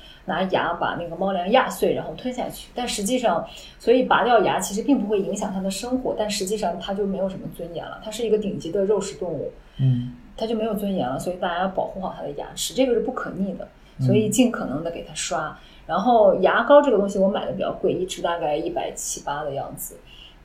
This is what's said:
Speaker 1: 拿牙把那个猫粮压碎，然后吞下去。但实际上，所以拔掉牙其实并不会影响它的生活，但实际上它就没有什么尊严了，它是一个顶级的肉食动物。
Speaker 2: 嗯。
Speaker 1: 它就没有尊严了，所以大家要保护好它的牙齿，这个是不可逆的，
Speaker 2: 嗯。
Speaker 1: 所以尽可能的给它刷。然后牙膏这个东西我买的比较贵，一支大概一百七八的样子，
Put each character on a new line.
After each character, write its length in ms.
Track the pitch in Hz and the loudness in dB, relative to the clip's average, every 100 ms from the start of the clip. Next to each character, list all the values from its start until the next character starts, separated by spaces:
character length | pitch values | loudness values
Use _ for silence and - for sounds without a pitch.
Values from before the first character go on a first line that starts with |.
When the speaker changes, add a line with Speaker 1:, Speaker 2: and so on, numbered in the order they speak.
| - - - | -20 -12 -6
Speaker 1:
拿 180 | 165 | -2
牙 300 | 185 147 151 | 0 0 0
把 240 | 170 120 123 | -2 -2 -4
那 100 | 170 | -6
个 60 | 170 | -4
猫 160 | 196 | -2
粮 180 | 185 185 | -2 4
压 180 | 254 196 | 4 4
碎， 280 | - 190 156 | 0 0 0
然 100 | 165 | -4
后 80 | 160 | -8
吞 160 | 254 | -6
下 160 | 247 147 | -6 -8
去。 220 | - - - | -10 -12 -8
但 120 | 240 | -6
实 160 | - | -4
际 140 | 202 254 | 0 2
上， 260 | 226 165 - - - - | 2 0 -4 -12 -20 -2
所 120 | - | 4
以 120 | 254 | 4
拔 200 | 208 147 | 6 4
掉 180 | 226 226 | 6 4
牙 180 | 156 165 | 4 0
其 160 | - 202 | -2 -2
实 80 | |
并 160 | 285 240 | 2 2
不 80 | 202 | 2
会 120 | 208 | 0
影 160 | 175 202 | 0 -4
响 160 | 190 | -4
它 80 | 190 | -4
的 100 | 190 | -4
生 260 | - 240 254 | -4 -2 -2
活， 160 | - - | -2 -2
但 140 | 214 | -2
实 160 | 202 190 | -2 -2
际 100 | 214 | -2
上 240 | 185 190 | -2 -2
它 140 | 196 | -4
就 140 | 196 196 | -2 -2
没 100 | 185 | -2
有 100 | 190 | -4
什 120 | 180 | -4
么 80 | - - | -10 -10
尊 160 | 170 | -10
严 100 | 165 | -10
了， 160 | - - | -10 -12
它 80 | 220 | -10
是 120 | 214 | -4
一 60 | 220 | 0
个 80 | 208 | 2
顶 220 | 196 - | 0 -4
级 120 | 165 | -2
的 140 | 202 190 | 0 2
肉 160 | 202 | 2
食 160 | - - | -2 -6
动 100 | 175 | -6
物。 200 | 143 92 - - - | -6 -8 -10 -12 0
Speaker 2:
嗯。 340 | 131 120 123 - - - | 2 2 -2 -10 -14 -6
Speaker 1:
它 80 | 226 | -4
就 80 | |
没 120 | 220 220 | -2 -2
有 80 | |
尊 200 | 196 202 | -2 -2
严 140 | 185 127 | -2 -2
了， 100 | 143 | -4
所 140 | 185 | -4
以 60 | 180 | -4
大 100 | 185 | -2
家 140 | 170 | -2
要 60 | 190 | -2
保 160 | - - | -2 -4
护 160 | 196 | -4
好 120 | 180 | -8
它 80 | - | -8
的 80 | 147 | -8
牙 140 | 143 - | -8 -10
齿， 200 | - - | -8 -2
这 120 | 165 262 | 2 4
个 80 | |
是 60 | 220 | 2
不 140 | 185 | 0
可 160 | - - 160 | -4 -6 -4
逆 160 | 190 | -4
的， 120 | - - - - - | -6 -12 -18 -14 -2
Speaker 2:
嗯。 60 | 131 | 4
Speaker 1:
所 80 | |
以 140 | 208 214 | 4 4
尽 240 | - 233 | 4 4
可 140 | - - | 2 -4
能 180 | 143 | -4
的 80 | 170 | -6
给 100 | 170 | -8
它 120 | - | -10
刷。 440 | 156 - 165 151 - - - - | -8 -4 -4 -4 -10 -20 -16 -4
然 100 | 175 | 0
后 380 | 233 233 196 175 | 6 6 8 6
牙 220 | 180 196 | 4 4
膏 180 | 240 294 | 8 8
这 100 | 277 | 8
个 60 | 202 | 4
东 100 | 202 | 2
西 100 | 196 | 2
我 120 | 190 | 2
买 160 | 208 - | 2 -4
的 80 | |
比 60 | 190 | -4
较 100 | - | -4
贵， 220 | - 180 | 0 0
一 120 | 156 185 | 0 -4
支 160 | - | -4
大 160 | 175 170 | -4 -2
概 160 | 156 | -2
一 160 | 151 170 | -2 -2
百 220 | 170 - | -4 -6
七 280 | - - - | -6 -8 -8
八 240 | - 143 147 | -6 -6 -6
的 80 | |
样 200 | 135 131 - | -6 -8 -10
子， 180 | - - - - - - | -14 -16 -20 -20 -20 -20